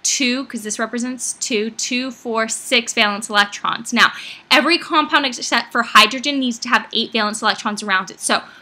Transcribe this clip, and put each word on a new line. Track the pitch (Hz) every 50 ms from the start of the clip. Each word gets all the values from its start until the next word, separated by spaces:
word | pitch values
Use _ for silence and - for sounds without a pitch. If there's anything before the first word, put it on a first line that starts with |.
| -
two, | - - - 277 247 247 269 277
'cause | 262 - 226
this | 208 214 208 -
represents | 226 220 240 240 233 247 254 240 - - -
two, | - - - 262 208 214 226
two, | 220 - - - 254 247 254 262
four, | 240 - - 247 220 220 226 226
six | - - - - 262 240 233 - -
valence | 240 220 208 202 202 226 -
electrons. | 214 202 202 202 - - - - 160 - 233 -
Now, | 240 226 196 - - - - - - - - -
every | 254 262 247 302 339 339
compound | - - 320 311 302 302 320 302 285
except | 262 240 - - - 294 233 - -
for | - 247
hydrogen | 233 - - 214 220 220 247 262 240 294 285 277
needs | 262 247 233 -
to | - 240
have | 233 214 214 - -
eight | 220 226 208
valence | - 226 214 208 208 214
electrons | - 214 196 - - 226 208 202
around | 220 208 190 185 190 175
it. | - -
So | - - 226 - - - - -